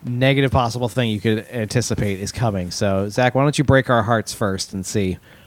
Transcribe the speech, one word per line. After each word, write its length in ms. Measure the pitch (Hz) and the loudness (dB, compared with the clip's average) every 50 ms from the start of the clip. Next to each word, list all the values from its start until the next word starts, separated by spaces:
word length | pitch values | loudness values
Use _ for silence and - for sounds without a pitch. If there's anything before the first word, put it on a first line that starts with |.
| - | -8
negative 460 | 123 123 120 127 135 139 135 139 135 | -6 -2 0 2 4 4 4 2 4
possible 380 | 123 139 123 117 113 123 123 120 | 4 2 2 2 0 -2 -4 -2
thing 220 | - - 123 113 | 0 0 0 0
you 80 | 107 101 | 0 0
could 240 | 95 113 110 107 110 - | 2 0 0 0 -2 -6
anticipate 680 | 98 123 110 104 - 123 107 - 117 90 107 101 98 92 | -6 -6 -6 -2 -2 -2 0 0 -2 -2 -2 -2 -2 -4
is 120 | 101 98 | -6 -8
coming. 400 | - - 120 117 101 95 90 87 | -4 -2 -2 -2 0 -2 -4 -6
So, 380 | 87 - 110 101 98 95 98 104 | -4 -2 -2 0 0 0 -2 -2
Zach, 260 | 104 - 127 123 - | 0 0 0 2 2
why 80 | 127 135 | 2 2
don't 140 | 147 143 - | 2 2 0
you 40 | 147 | 2
break 280 | 117 139 135 123 - | 4 4 4 4 4
our 100 | 127 117 | 2 2
hearts 320 | 107 101 120 113 104 - - | 2 2 0 0 0 -4 -6
first 400 | - 117 101 95 95 - - - | -4 -2 -2 -2 -4 -6 -8 -8
and 100 | 98 92 | -8 -8
see 360 | - - 110 101 92 87 - _ - - - - | -4 -2 -2 -2 -2 -4 -6 _ -20 -20 -20 -20